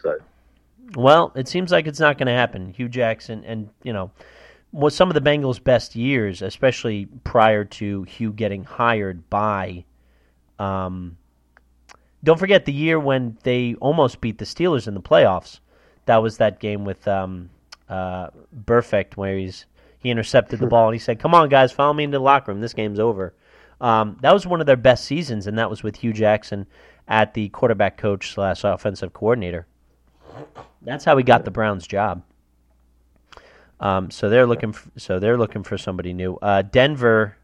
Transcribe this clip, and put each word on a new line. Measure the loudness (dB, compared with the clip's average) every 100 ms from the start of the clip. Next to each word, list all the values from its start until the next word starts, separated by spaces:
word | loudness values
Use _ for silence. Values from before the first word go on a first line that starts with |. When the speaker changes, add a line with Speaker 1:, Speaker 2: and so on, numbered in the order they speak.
| -8
Speaker 1:
I | -8 -10 _ _ _ _ _ -14 0
Speaker 2:
Well, | 6 6 4 -4
it | -6
seems | -6 0
like | 0 0
it's | 0
not | 0 2
gonna | 0 0
happen. | 0 -4 -12
Hugh | -10 -8
Jackson, | -2 -2 -2 -10 -14
and, | -12 -12 -12 _
you | -10
know, | -8 -8 -14 -20 _ -20 _ _
was | -2 0 2
some | 2
of | 2
the |
Bengals' | 2 2 0 -2
best | 2 2 0 -4
years, | -2 0 -2 -4
especially | -10 -2 0 0 -4 -6 -8 -14 0
prior | 4 6 4 -2
to | -8 -6 -6
Hugh | -8 -8 -8
getting | -4 -4 -6
hired | -10 -2 0 0 -4 -8 -6
by, | -2 -2 -2 -6 -10 -18 _ _ _ _ _ _ -8
um, | -6 -4 -6 -8 -12 -18 _ _ _ _ _ _ _ _ _ _
don't | 0 2
forget | 4 2 2
the |
year | -4 -2 0
when | 0 -2 -4 -6
they | -4 -2 -2 -2
almost | -2 2 0 0
beat | -8 -8
the | -10
Steelers | -4 -2 -2 -4
in |
the | -10
playoffs. | 2 4 6 2 -6 -18 _ _ _ _ 2
That | 2
was | 2 0
that | 0 0
game | -6 -6 -8
with, | -6 -4
um, | -2 -4 -10 -16 _ _ -20 -12
uh, | -8 -8 -8 -12 -18 _ -12 0
Burfict | 0 2 -2 -4 -6
where | -6 -6
he's, | -8 -12 -20 _ _ _
he | -4
intercepted | -4 0 2 2 -2
the | 2
Speaker 1:
Hmm. |
Speaker 2:
ball | 4 4
and | 0
he |
said, | -4 -4
"Come | 4 6
on, | 6
guys, | 6 4
follow | 4 0
me | 0 -2
into | 0
the |
locker | 2 2 0
room. | -8
This | -8
game's | -6 -4 0
over." | 0 -2 -8 -12 _ _ _ -6
Um, | 0 0 0 0
that | 4
was | 4 2
one | -2
of | 2
their | 4
best | 4 2 0
seasons, | -6 -4 -6 -4
and | -4
that | -4
was | -4
with | -8 -6
Hugh | -6
Jackson | 0 2 2 -2 -10 -10 _ _ _ -2
at | 0 2 -2
the | -8
quarterback | 0 0 2 -2 -2
coach | -4 -4 -6
slash | -4 -4 -2
offensive | -2 -2 -4 -6 -10
coordinator. | -4 0 0 -2 -8 -12 _ _ _ _ _ -20 -20 -20 -20 -20 _
That's | -12 -2 2
how | 4
he |
got | 6 2 2
the |
Browns' | -2 -2 -4 -4
job. | -2 -2 -4 -12 _ _ _ _ _ _ _ _ _ _ -20 _ _ _ _
Um, | -2 -2 -4
so | -4 2
they're | 4 4
looking | 2 -4
f-, | -10 -18 -16
so | -6 -2
they're | 0 0
looking | -2 -6
for | -10 -8
somebody | -8 -8 -8
new. | -6 -8 -4
Uh, | 0 0
Denver, | 2 2 2 2 2 2 0 -6